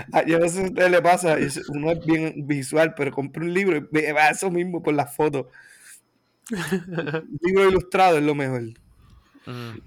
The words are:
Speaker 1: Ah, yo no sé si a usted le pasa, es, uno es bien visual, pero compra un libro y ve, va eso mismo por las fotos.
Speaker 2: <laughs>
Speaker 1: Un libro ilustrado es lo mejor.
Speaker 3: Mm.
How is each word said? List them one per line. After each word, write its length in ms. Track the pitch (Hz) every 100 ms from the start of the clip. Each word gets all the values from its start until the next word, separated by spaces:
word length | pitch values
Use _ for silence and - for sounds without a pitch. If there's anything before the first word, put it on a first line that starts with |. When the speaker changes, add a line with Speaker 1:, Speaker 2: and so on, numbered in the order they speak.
| -
Speaker 1:
Ah, 120 | - 147
yo 140 | 165
no 80 | 170
sé 60 | 180
si 40 |
a 20 |
usted 260 | 190 - 180
le 100 | 175
pasa, 360 | 170 180 180 151
es, 300 | 143 135 -
uno 240 | 143 151
es 120 | 165
bien 420 | 160 160 160 - 139
visual, 460 | 147 131 151 160 156
pero 160 | 139
compra 300 | 135 139 160
un 100 | 170
libro 220 | 175 196 151
y 100 | -
ve, 200 | 151 151
va 160 | 151 151
eso 200 | 151 190
mismo 320 | 175 185 170
por 100 | 165
las 200 | 147 139
fotos. 320 | - 151 139 123 - - - - - _ _ _ _ -
Speaker 2:
<laughs> 0 |
Speaker 1:
Un 880 | 208 156 185 180 165 151 160 - 147
libro 260 | 175 190 196
ilustrado 500 | 185 - 190 185 156
es 60 |
lo 100 | 147
mejor. 280 | 147 135 131 117 117 _ _ _ - _ _ -
Speaker 3:
Mm. 320 | 123 117 110